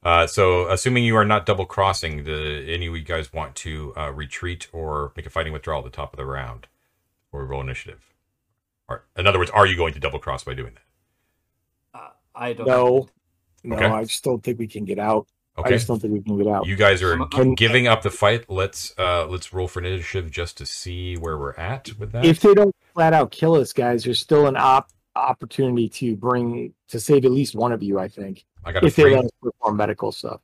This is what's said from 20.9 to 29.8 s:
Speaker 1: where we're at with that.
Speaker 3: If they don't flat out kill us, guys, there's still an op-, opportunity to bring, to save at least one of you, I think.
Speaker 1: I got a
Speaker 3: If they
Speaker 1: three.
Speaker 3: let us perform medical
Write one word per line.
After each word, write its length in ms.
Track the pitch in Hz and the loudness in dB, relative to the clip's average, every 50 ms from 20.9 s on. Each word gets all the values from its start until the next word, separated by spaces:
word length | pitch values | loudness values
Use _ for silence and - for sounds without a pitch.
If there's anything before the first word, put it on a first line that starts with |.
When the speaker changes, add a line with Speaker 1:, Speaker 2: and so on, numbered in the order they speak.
| 87 90 90 90 87 | -10 -10 -8 -8 -8
Speaker 1:
where 220 | 85 82 82 78 76 | -8 -8 -8 -8 -8
we're 160 | 69 69 - | -8 -10 -10
at 440 | - 82 95 127 135 _ - 110 104 | -10 -10 -10 -10 -10 _ -16 -14 -12
with 140 | 104 - | -12 -8
that. 140 | - 117 143 | -4 2 4
Speaker 3:
If 140 | 165 160 - | 4 4 6
they 120 | - 208 | 8 8
don't 240 | 202 202 208 196 - _ _ _ | 8 8 6 4 2 _ _ _
flat 220 | _ 175 165 160 160 | _ 2 2 4 6
out 160 | 156 135 - | 4 4 2
kill 240 | - - 160 160 165 | 0 0 2 4 4
us, 180 | 151 127 - | 4 2 2
guys, 320 | - - 123 120 120 117 110 | -2 -2 0 0 0 0 -2
there's 160 | 123 117 - | -2 -2 -2
still 260 | - _ 160 147 147 139 | 2 _ 6 6 6 6
an 80 | 135 131 | 4 4
op-, 320 | 123 135 131 135 - _ _ _ _ _ _ | 4 6 6 4 2 _ _ _ _ _ _
opportunity 720 | - 127 131 131 _ - 113 - - 139 127 123 120 117 107 | -2 0 0 -2 _ -6 -10 -2 -2 0 0 2 0 0 -2
to 260 | - - 135 120 110 | -2 -6 -4 -4 -4
bring, 580 | 98 101 123 123 123 120 120 117 120 120 - _ _ _ _ | -2 0 0 0 0 0 -2 -4 -6 -10 -12 _ _ _ _
to 120 | - 117 | -10 -10
save 240 | - - 147 139 127 | 2 4 4 6 6
at 60 | 131 | 6
least 240 | 123 135 139 117 - | 4 4 0 -2 -2
one 180 | 107 113 120 | -2 0 0
of 100 | 117 110 | 0 -2
you, 160 | - 101 98 95 | -2 -2 -2 -2
I 100 | 92 104 | -2 -4
think. 360 | _ - 101 98 95 - _ _ _ _ - | _ -12 -12 -12 -12 -14 _ _ _ _ -12
Speaker 1:
I 60 | - | -4
got 100 | - - | 0 4
a 40 | - | 4
Speaker 3:
If 100 | 160 - | 4 6
they 60 | - 151 | 8 8
Speaker 1:
three. 100 | 139 135 | 8 8
Speaker 3:
let 120 | 131 127 | 6 2
us 40 | 120 _ _ | 0 _ _
perform 340 | - 120 - _ - 110 107 | -8 -8 -8 _ -2 -2 0
medical 340 | 104 | 2